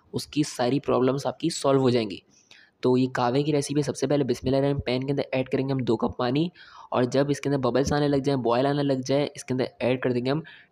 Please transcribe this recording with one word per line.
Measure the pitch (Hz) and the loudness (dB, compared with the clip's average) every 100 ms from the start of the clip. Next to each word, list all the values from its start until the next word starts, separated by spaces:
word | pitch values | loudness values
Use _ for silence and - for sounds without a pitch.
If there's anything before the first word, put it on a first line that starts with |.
| _ | _
उसकी | 139 - 147 147 | -10 -6 -2 -2
सारी | - 127 139 | -2 0 0
प्रॉब्लम्स | - 120 127 139 131 | 0 2 2 0 -4
आपकी | - 165 | -4 -6
सॉल्व | - 139 135 | -2 2 4
हो | 131 | 4
जाएंगी। | 120 107 85 - _ _ - - _ | 2 0 -6 -16 _ _ -20 -20 _
तो | 127 127 | 2 2
ये | 131 127 | 2 0
कहवे | 123 135 | 0 2
की | 147 | 0
रेसिपी, | 147 139 143 | 0 0 -2
सबसे | 139 - 135 | -2 -2 0
पहले | 143 | 0
बिस्मिल्लाह | 127 123 127 135 | 0 -2 0 2
रहमान, | 139 139 | 2 0
पैन | - 127 | -2 -2
के | 135 | -2
अंदर | 139 - | -2 -2
ऐड | 131 127 | -2 -2
करेंगे | 131 135 | -2 -2
हम | 135 | -2
दो | 113 113 | 0 0
कप | 123 - | -2 -2
पानी, | 123 139 170 - - - - | -2 0 -2 -6 -20 -20 -4
और | 120 123 | 0 2
जब | 127 143 | 2 0
इसके | 139 139 | 0 -2
अंदर | 139 | 0
बबल्स | 123 123 143 | 0 0 0
आने | 147 147 | 0 2
लग | 139 | 0
जाएँ, | 135 139 | 0 0
बॉयल | 113 120 139 | 2 2 2
आने | 147 | 0
लग | 143 131 | 0 0
जाए, | 127 139 147 - | 0 0 0 -6
इसके | - | -4
अंदर | 127 120 - | -2 -2 -2
ऐड | 120 131 | -2 0
कर | 131 | 0
देंगे | 120 127 | 0 0
हम | 147 - - - | -2 -4 -14 -20